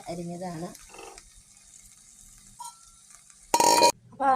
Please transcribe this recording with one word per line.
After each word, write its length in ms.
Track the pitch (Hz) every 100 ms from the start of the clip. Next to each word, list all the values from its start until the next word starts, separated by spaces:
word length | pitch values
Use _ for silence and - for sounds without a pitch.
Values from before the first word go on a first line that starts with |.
| -
അരിഞ്ഞതാണ്. 580 | 175 170 175 180 160 170 - - - - - - - - - - - - - - - - - - - 960 - - - - - _ - - - 523 539 539 - -
അപ്പോൾ 160 | - 277